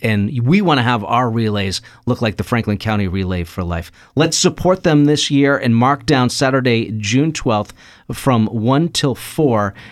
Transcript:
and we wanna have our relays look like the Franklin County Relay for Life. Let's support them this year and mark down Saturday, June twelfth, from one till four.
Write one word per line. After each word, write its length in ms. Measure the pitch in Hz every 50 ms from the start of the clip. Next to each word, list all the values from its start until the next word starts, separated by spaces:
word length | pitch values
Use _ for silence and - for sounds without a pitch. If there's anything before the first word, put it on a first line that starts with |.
| -
and 420 | 113 107 104 101 104 151 120 117
we 160 | 123 175 202
wanna 220 | 208 175 151 135 117
have 200 | 123 123 113 101
our 260 | - 120 120 127 117
relays 500 | 113 117 113 107 104 104 98 98 92 - - - - - _
look 160 | 120 120 -
like 160 | 123 110 95
the 60 | - 101
Franklin 340 | - 123 120 107 107 104
County 300 | 98 - 110 107 104 101
Relay 360 | 92 87 98 95 90 92 90 85
for 200 | 82 - - 90
Life. 280 | 85 87 82 85 - - - - _ -
Let's 220 | 135 156 160 160
support 460 | - - 170 - - - 175 185 185 -
them 220 | 170 156 147 147
this 260 | 147 151 143 - -
year 260 | 147 139 139 139 139
and 180 | - - 123 117
mark 300 | 117 123 131 143 143 -
down 240 | - 151 127 127 120
Saturday, 640 | - - 143 131 131 135 123 127 117 113 113 - 110 107
June 320 | 104 101 117 131 151 160
twelfth, 420 | 156 - - 135 110 104 104 - - - - - - - _ - 120
from 320 | - - 139 123 113 110
one 420 | 104 117 113 104 120 131 143 170 165
till 260 | - - - 139 117
four. 580 | - - - - - 156 139 117 107 101 98 - - - -